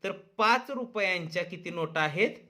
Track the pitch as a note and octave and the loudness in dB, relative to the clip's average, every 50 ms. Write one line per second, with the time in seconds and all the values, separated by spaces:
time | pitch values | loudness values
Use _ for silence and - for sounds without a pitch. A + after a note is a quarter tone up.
0 | - G3 F#3 - - _ _ - G#3+ G#3+ A#3 B3+ B3+ - C#4 B3+ B3 A#3 - G#3+ | -6 -6 -8 -8 -12 _ _ 2 4 4 4 4 2 -4 -6 -6 -6 -4 -2 0
1 | G3+ F#3+ F#3 F3+ E3 D#3+ D#3+ F3 F3 E3+ F#3 F3+ F3 F3 E3+ E3+ D#3+ D#3+ E3 D#3+ | 2 2 2 0 -4 -4 -4 -4 -4 -4 -8 -10 -10 -8 -4 -4 -4 -2 2 2
2 | D#3 D3+ C#3+ F3 G#3+ C#4+ C#4 - - | 0 2 2 2 0 0 0 -6 -18